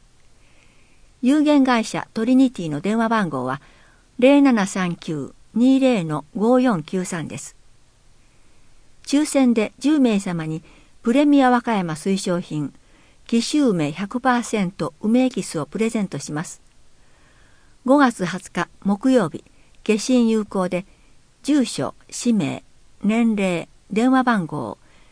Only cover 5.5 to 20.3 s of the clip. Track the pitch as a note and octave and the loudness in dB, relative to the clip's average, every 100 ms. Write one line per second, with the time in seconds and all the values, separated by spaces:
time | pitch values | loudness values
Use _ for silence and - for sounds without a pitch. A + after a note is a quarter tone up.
5.5 | G#3+ B3+ C4 C4 A3+ E3 D3+ - G#3 A3 | 0 2 4 2 0 -2 -6 -6 -4 2
6.5 | B3+ B3+ F#3 D3 F#3+ F3+ F3 D3 G2+ - | 4 2 0 -4 -6 -6 -8 -8 -12 -16
7.5 | - - - _ _ _ _ _ _ - | -20 -20 -20 _ _ _ _ _ _ -20
8.5 | - - - - - - C#4 D4+ C#4 B3+ | -20 -20 -20 -20 -20 -2 0 0 2 2
9.5 | A#3 G#3 - C#4 D#4 B3 G3+ G3 E3+ D#3+ | 2 -2 -2 0 2 2 0 -2 -8 -6
10.5 | D#3+ - - _ - A3+ B3+ D4 C#4+ B3+ | -8 -10 -20 _ -8 -2 2 4 4 4
11.5 | B3 A#3 G#3+ F3 D#3+ G3 F#3+ - F3 E3+ | 2 0 -4 -4 -6 -4 -4 -2 -4 -4
12.5 | D3+ C#3 - _ _ _ _ - A#3 - | -6 -6 -10 _ _ _ _ -4 -2 0
13.5 | D4+ C4+ F3+ D3 D3+ G3 B3+ B3+ A#3+ A3+ | 0 2 0 -2 -4 -8 -4 -2 -2 -2
14.5 | A3 F3+ - E3 - G#3+ A#3+ C4 G3 - | -4 -4 -4 -8 -6 0 2 2 -2 -6
15.5 | E3 C#3+ F#3+ A3+ A3+ G3 C#3+ - D3+ F3+ | -6 -6 -4 -4 -2 -6 -8 -8 -10 -10
16.5 | - _ _ - _ - _ _ _ _ | -14 _ _ -20 _ -20 _ _ _ _
17.5 | _ _ _ A#3+ D4 C4 - F3 F3+ - | _ _ _ 2 4 4 0 -6 -8 -10
18.5 | - F3 - G3 G3+ C4 B3+ E3 - - | -8 -8 -6 -4 0 2 2 2 -6 -18
19.5 | _ _ _ - G#3+ - B3+ A3+ | _ _ _ -2 -2 2 2 2